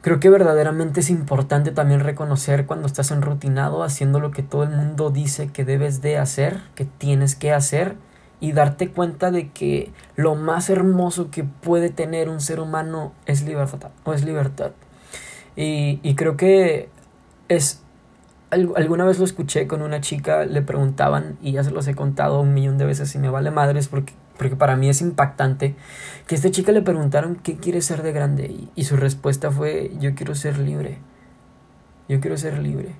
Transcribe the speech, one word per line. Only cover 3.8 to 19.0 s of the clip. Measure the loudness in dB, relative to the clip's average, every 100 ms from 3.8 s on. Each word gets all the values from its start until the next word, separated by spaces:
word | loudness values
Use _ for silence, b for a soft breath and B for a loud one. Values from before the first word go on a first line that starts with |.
haciendo | -4 -2 0 0
lo | 0
que | -6
todo | -4 -2
el | 0
mundo | 0 -2 0 0
dice | 0 -2 -4 -6
que | -4
debes | -2 0 0 -2
de | -2 0
hacer, | -2 0 -2 -2 -12
que | -8
tienes | -8 -4 0 2 2
que | 0 0
hacer, | 2 2 0 -2 -4 B B B B
y | -2
darte | 2 2 2 -4
cuenta | 0 -2 0 0
de | 0 -4
que | -4 -2 -2 -4 B B 0
lo | 0
más | 2 0 -2 2
hermoso | 4 4 4 2 -2 -6
que | -4
puede | -6 -6 0 2 2
tener | -2 -4 -2 -4
un | -4
ser | -6 -6
humano | -4 -4 -4 -6 -8 -10
es | -2 -2
libertad, | -2 -4 -4 -6 -16 -10
o | -4
es | -2
libertad. | -2 -2 -2 -4 -8 -10 -20 B B B B B B
Y, | -6 -4 0 0 -2
y | 0 0
creo | 0 4
que | 6 6 6 0 -4 -20 -20 _ _ _ 0
es, | 2 2 -4 -18 -20 _ _ _ -20 _
al-, | 2 2
alguna | 2 2 4